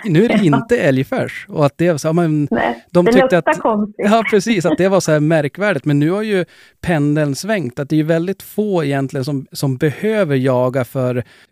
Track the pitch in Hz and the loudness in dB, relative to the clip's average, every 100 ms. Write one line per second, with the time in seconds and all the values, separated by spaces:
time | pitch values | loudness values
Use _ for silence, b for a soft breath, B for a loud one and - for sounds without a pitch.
0 | 220 156 240 220 185 139 - 240 165 131 | 0 2 2 2 2 2 0 0 2 0
1 | 135 240 120 - - 160 143 - 170 151 | -2 -4 -6 -8 -10 -2 -2 0 0 0
2 | 160 165 165 151 143 226 - 240 _ 175 | 0 0 2 0 0 0 -2 -4 _ 2
3 | 196 247 262 175 208 190 226 208 208 - | 4 4 4 2 0 -2 0 -2 -4 -4
4 | 202 226 220 208 226 214 165 294 190 190 | 0 2 2 0 2 0 0 0 2 2
5 | - 151 151 160 143 - 208 151 147 143 | 2 0 2 0 0 -4 -4 -2 0 2
6 | 151 196 220 190 165 b b b - 160 | 2 0 -2 -2 -4 b b b -2 0
7 | 147 151 147 135 190 208 127 - 139 156 | 0 0 -2 -4 -4 -4 -4 -8 -2 -2
8 | 156 165 180 190 - - 214 180 143 139 | 0 -2 -2 -8 -8 -4 -2 -2 0 -2
9 | 135 143 131 139 123 - 139 127 156 - | -2 -4 -4 -6 -8 -6 -4 -2 -2 -2
10 | 214 214 165 135 131 123 127 131 123 135 | -4 -2 0 0 0 0 0 -2 -4 -4
11 | 123 123 - b b | -2 -4 -8 b b